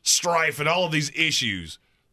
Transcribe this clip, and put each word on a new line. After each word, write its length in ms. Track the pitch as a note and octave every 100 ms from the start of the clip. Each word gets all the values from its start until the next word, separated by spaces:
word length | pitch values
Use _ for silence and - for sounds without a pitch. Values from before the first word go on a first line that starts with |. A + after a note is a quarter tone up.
strife 560 | - - F3 E3 D#3 D3
and 80 | D3
all 160 | F3
of 80 | F3+
these 180 | D#3 D3
issues 640 | D3+ D#3+ - A#2+ F#2+ D#2+ - _ _ _